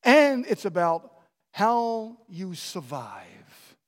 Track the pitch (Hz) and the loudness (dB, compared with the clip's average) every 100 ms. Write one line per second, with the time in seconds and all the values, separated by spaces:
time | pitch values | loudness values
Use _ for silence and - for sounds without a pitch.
0 | 254 285 285 269 254 208 202 175 170 165 | 8 6 6 2 -4 -4 -4 -2 0 0
1 | - _ _ _ _ - 214 240 233 226 | -6 _ _ _ _ -2 0 2 -2 -6
2 | 220 233 _ 175 190 175 - 185 131 143 | -8 -16 _ -14 -12 -10 -12 -12 -10 -12
3 | 113 98 - - - - - _ | -12 -16 -20 -20 -20 -20 -20 _